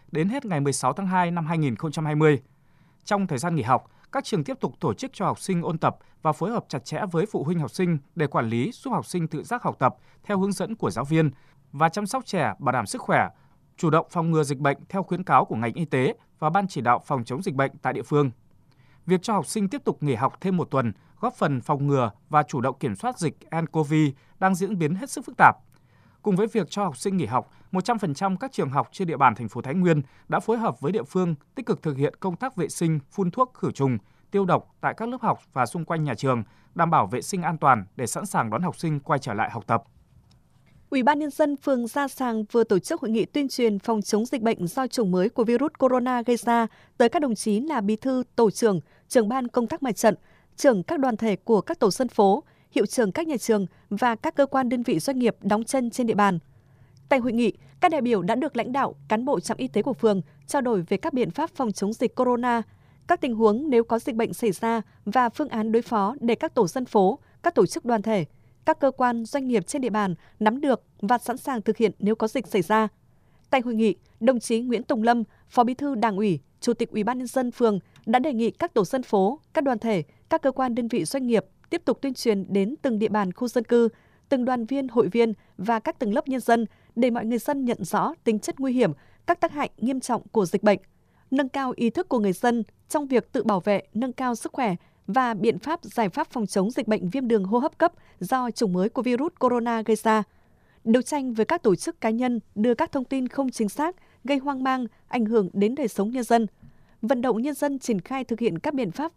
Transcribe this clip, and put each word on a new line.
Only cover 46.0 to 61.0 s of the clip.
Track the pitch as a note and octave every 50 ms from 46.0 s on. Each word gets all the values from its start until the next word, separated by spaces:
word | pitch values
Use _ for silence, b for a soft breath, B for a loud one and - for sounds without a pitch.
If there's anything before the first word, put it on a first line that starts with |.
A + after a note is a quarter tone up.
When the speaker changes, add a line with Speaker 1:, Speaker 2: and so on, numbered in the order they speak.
| A#3+ B3+ B3+ B3
Speaker 2:
gây | A3+ A#3+ A#3+ A3+
ra | - A#3 A#3 A#3 A3+ A3 b b b b b -
tới | A#3+ A#3
các | - F4
đồng | D4 B3+ A3
chí | - - A3 G#3 G#3+
là | C4+ D#4+ D4+ B3
bí | G3+ G3 A3
thư, | A3 - C4 C4 B3+ B3 - _
tổ | - A#3 G#3
trưởng, | - - A#3+ A3 G3 E3 b b b b b b
trưởng | - C4 A3 G3+
ban | B3 C4+ B3 A#3+
công | - C4 A#3 A3+
tác | D#4 E4 C#4
mặt | B3+ -
trận, | - - A3 F3+ b b b b b b b b
trưởng | - - C#4+ A#3 F#3 E3+
các | - E4 D#4+
đoàn | C4+ B3+ A3+ G3+
thể | A3 A3 G3
của | - - - A3+ G3
các | - - E4 -
tổ | B3+ G3
dân | - - C4 A#3+
phố, | - - G#3 G3 G3 C#4 b b b b b b
hiệu | - C#4 G#3
trưởng | G#3 - - A#3 G3
các | - D4+ E4+ D#4+
nhà | D4 A3+
trường | - - A3 G#3 G3 E3+ b b b b
và | G#3 G3+ B3+ A#3+ A3+
các | G#3+ - D#4+ -
cơ | - C#4
quan, | C4+ - C4 C4 A#3
đơn | C4 B3 A#3
vị, | - G#3 D#3+
doanh | - - C4+ B3+
nghiệp | B3 G#3+ F#3+ -
đóng | - G3 G#3 G#3+ A3+
chân | - - C4+ B3 A#3
trên | - - B3 A3
địa | A3
bàn. | G3+ G3+ G3 F#3 E3 b b b b b b b b b b b b - -
Tại | C#4+ C4
hội | A3+ B3+ A3
nghị, | A#3 A#3+ G3+ b b b b b b
các | - F4+
đại | E4 D4
biểu | A#3 B3 A#3 F#3+
đã | E3+ F#3 A3+
được | B3 D4+ - - A#3
lãnh | G#3 A#3+
đạo, | B3+ C#4 B3 - - - - -
cán | A3 A3 B3
bộ | C#4+ C4+ F#3
trạm | - - A#3 -
y | B3+ B3+
tế | - G#3+
của | G#3+ C#4+ A#3+
phường | - - A3 G3+ F#3+ b b b b b -
trao | - C#4+
đổi | A#3+ B3 A#3 F#3+
về | E3 - G3+
các | F#3+